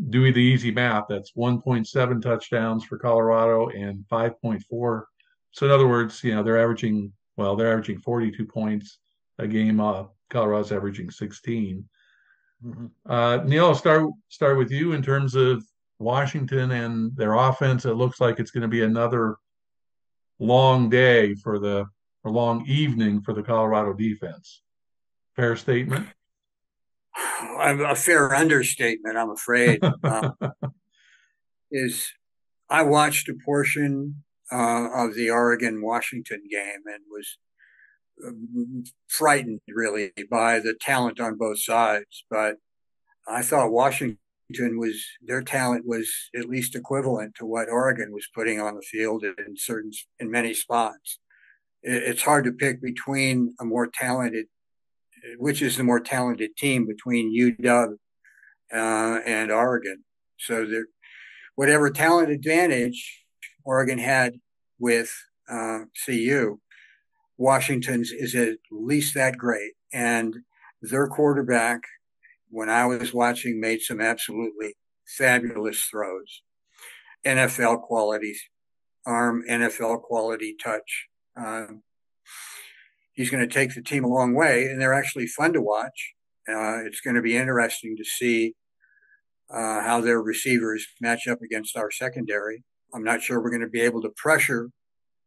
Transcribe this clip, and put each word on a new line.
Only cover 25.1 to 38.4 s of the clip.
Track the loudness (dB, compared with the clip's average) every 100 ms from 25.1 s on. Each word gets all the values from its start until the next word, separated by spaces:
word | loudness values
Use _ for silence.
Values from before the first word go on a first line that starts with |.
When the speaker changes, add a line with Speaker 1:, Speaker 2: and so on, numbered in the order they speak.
| _ _ -2
Speaker 1:
Fair | -2 0
statement? | 0 0 0 -4 -6
Speaker 3:
<sighs> | -14 _ _ _ _ _ _ _ _ _ -10 -8 -8 -8 0
A, | 2 2 0
a | 0
fair | 4 6 6 4
understatement, | 4 4 2 0 -2 -2 -4 -2
I'm | -4
afraid, | -4 0 4 6 6 2
Speaker 1:
<laughs> | 0
Speaker 3:
uh, | 0 0 -2 -4 -8 -6 -10 -10 _ _ _ _ _ _ _ _ _
is | -4 -4 -4 -8 -12 _ _ _ _ 0
I | 4
watched | 6 6 4 2 -4
a | -6 -2
portion, | 0 0 0 0 -2 -4 -10 -16 _ -8
uh, | -2 0 0 -2
of | -2 -2 0
the | 0
Oregon-Washington | 2 4 2 0 -2 -2 -2 -4 -8 -10 -12 -8
game | -8 -8 -10 -14
and | -16 -16
was, | -16 -16 -18 _ _ _ _ _ _ _ -20 -16
um, | -14